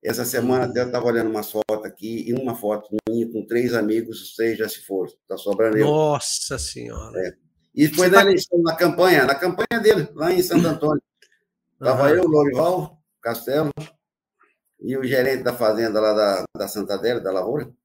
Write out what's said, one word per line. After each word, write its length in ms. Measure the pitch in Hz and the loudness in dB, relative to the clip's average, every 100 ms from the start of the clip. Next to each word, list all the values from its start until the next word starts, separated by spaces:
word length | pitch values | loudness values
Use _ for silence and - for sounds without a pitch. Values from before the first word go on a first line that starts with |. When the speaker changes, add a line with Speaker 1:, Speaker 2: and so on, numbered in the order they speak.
Speaker 1:
Essa 220 | - 120 123 | -4 -4 -2
semana 400 | 131 123 127 123 | -2 0 0 0
Speaker 2:
Uhum. 60 | |
Speaker 1:
até 100 | 107 | -2
eu 100 | 123 | -2
tava 140 | 123 120 | -2 0
olhando 240 | 117 110 | 0 -2
uma 140 | 110 | -4
foto 420 | 104 107 107 107 104 | -4 -4 -2 -4 -4
aqui, 440 | - 110 113 113 | -12 -10 -8 -4
e 40 | |
uma 220 | 123 127 113 | -4 -4 -6
foto 320 | 104 107 - 107 - | -4 -4 -4 -6 -4
minha 220 | 117 113 | -2 -4
com 140 | 110 - | -6 -4
três 280 | 117 120 | -2 0
amigos, 480 | 117 107 110 113 110 | 0 0 -2 -4 -12
os 140 | - - | -16 -4
três 220 | 113 110 | -2 -2
já 100 | 110 | -6
se 140 | - - | -6 -8
foram, 240 | 98 90 _ _ | -6 -6 _ _
tá 100 | 95 | -10
sobrando 400 | 101 98 110 110 | -6 0 2 2
eu. 80 | 143 | 2
Speaker 2:
Nossa 720 | 151 156 143 - - - 135 | 2 2 0 -4 -6 -6 -8
Senhora. 580 | - 127 120 113 110 90 92 | -8 -10 -12 -12 -10 -8 -8
Speaker 1:
É. 80 | - _ _ _ | -10 _ _ _
E 140 | - 151 | 0 0
foi 200 | 151 180 | 4 4
Speaker 2:
Você 60 | 196 | 6
Speaker 1:
na 20 | |
Speaker 2:
tá 100 | 196 | 6
Speaker 1:
eleição, 320 | 185 - 175 | 4 2 0
na 140 | 165 160 | 0 2
campanha, 480 | 175 143 180 165 131 | 0 4 4 6 4
na 80 | |
campanha 480 | 139 180 175 226 233 | 2 0 -2 -2 2
dele, 260 | 208 202 147 | 4 4 2
lá 180 | - 160 | -4 -2
em 100 | 185 | 0
Santo 240 | 180 175 170 | 2 2 2
Antônio. 340 | 147 151 151 _ _ _ _ _ _ _ _ | 0 0 -2 _ _ _ _ _ _ _ _
Tava 240 | 127 127 139 | 0 2 4
Speaker 2:
Aham. 80 | 165 | 4
Speaker 1:
eu, 60 | 175 | 4
Lorival, 760 | 151 143 127 165 180 156 _ _ _ | 4 4 2 0 0 -6 _ _ _
Castelo, 500 | 117 113 - 139 151 143 156 _ _ _ _ _ _ _ _ _ | -6 -6 -2 -2 -2 -4 -14 _ _ _ _ _ _ _ _ _
e 160 | 104 135 | -8 -4
o 60 | 131 | 0
gerente 360 | 131 127 131 | 2 2 0
da 120 | 123 | -2
fazenda 460 | 120 113 110 113 107 | 0 0 2 0 2
lá 120 | 107 | 2
da, 300 | 107 101 98 85 - | 4 2 0 -4 -8
da 100 | 101 | -8
Santa 280 | 107 92 98 | -6 -6 -2
Adélia, 260 | 104 120 | -2 -2
da 100 | 95 | -2
Lavoura. 400 | 92 92 143 135 _ | -4 -2 -4 -6 _